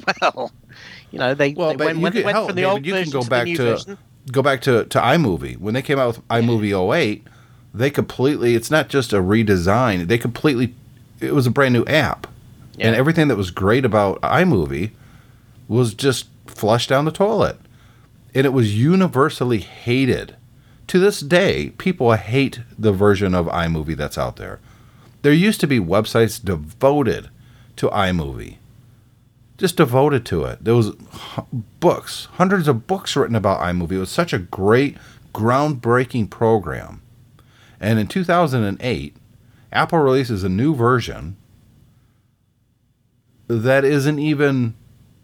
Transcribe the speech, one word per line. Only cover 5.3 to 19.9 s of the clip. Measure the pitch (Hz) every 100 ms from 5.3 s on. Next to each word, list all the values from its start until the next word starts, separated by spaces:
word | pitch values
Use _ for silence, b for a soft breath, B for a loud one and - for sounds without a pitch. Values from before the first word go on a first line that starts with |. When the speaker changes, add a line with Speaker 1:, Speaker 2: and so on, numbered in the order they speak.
| 85 69 60
Speaker 2:
When | 101
they | 123
came | 135 135
out | 123
with | 117 -
iMovie | 120 117 117 104
oh | 98 92
eight, | 160 117 104 - b b b b
they | 98 135
completely, | 147 104 - 131 127 120 117
it's | -
not | 156 131
just | 139 120
a | 101
redesign. | 92 110 107 95 85 110 127 92 85
They | 117
completely, | 123 - 156 123 123 - - - - -
it | 131
was | 143 123
a |
brand | 127 135
new | 120
app. | - 156 104 - - - - - - -
Speaker 1:
Yeah. | 110
Speaker 2:
And | 113
everything | 135 165 147
that | 104
was | 90
great | 85 92 123
about | 127 107 98 -
iMovie | - 131 185 110 71 69 107 b b b b b b b -
was | 110 120
just | 101 135 123 - - -
flushed | - 104 117 -
down | 135
the | 156
toilet. | 156 196 214 92 - - b b b b _ -
And | 131
it | 139
was | 131 107 107
universally | 139 190 185 127 151 - 123 113
hated. | - - -